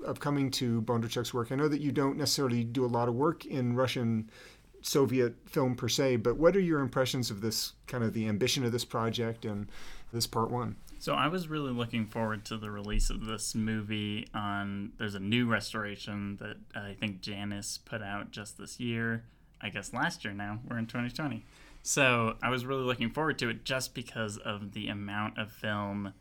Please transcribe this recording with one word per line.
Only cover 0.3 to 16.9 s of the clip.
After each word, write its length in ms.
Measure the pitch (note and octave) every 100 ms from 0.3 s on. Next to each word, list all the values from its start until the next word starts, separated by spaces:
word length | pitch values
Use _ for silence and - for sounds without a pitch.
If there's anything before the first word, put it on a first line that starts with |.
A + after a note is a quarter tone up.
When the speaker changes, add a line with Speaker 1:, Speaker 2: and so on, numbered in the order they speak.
| C#3+ C3+
Speaker 1:
to 300 | - B2 A#2
Bondarchuk's 540 | A2 A#2 A2+ B2 A#2 B2+
work. 160 | A2+
I 40 | C3+
know 120 | D3+
that 140 | D3
you 100 | D3
don't 260 | A#2+ C#3 C#3
necessarily 460 | C3+ - C3+ A#2+
do 200 | A#2 B2
a 40 | B2
lot 200 | A#2+ A#2+
of 40 |
work 320 | A#2+ D#3 D#3 -
in 300 | C3+ B2 A#2+
Russian 560 | B2+ C3 A#2 A2 A2 - - - - -
Soviet 540 | - D3+ C3 B2+ A#2+ - -
film 280 | E3 C3 A#2+
per 120 | A#2
se, 300 | - C3+ B2
but 200 | A#2+ A#2
what 180 | E3 F#3+
are 40 |
your 200 | F3+ D3+
impressions 500 | C3 C3+ B2+ C3+ A#2
of 100 | G2+
this, 320 | A2 - - - -
kind 160 | B2
of 100 | A2+
the 140 | A2 A2
ambition 360 | G#2 B2 C#3
of 80 | A#2+
this 140 | A#2 -
project 600 | B2 A2+ A2+ A2+ A2+ A2+
and 220 | G#2 G#2 - - - -
this 140 | A#2 -
part 220 | A#2 A2+
one? 240 | B2 A2 A2 - -
Speaker 2:
So 140 | -
I 140 | D3 C#3
was 200 | F#3 D#3
really 220 | D#3 C#3
looking 340 | A#2+ A#2 A#2 G#2+
forward 400 | A#2 A2 G#2+ G#2+
to 120 | A2
the 140 | G#2+
release 380 | G#2 G#2 G#2+ -
of 160 | G#2+ A2
this 280 | G#2+ -
movie 760 | A2+ A2 A2 G#2 G#2+ G#2 G#2+ -
on, 600 | A2 G#2 G2+ G2+ G2 G2+ -
there's 160 | G#2+ G2+
a 40 |
new 260 | G2 A#2+ A#2+
restoration 920 | A2 - A2 G#2 G2+ - G2+ G2+ G2
that 200 | G#2+ - -
I 200 | A2 G2+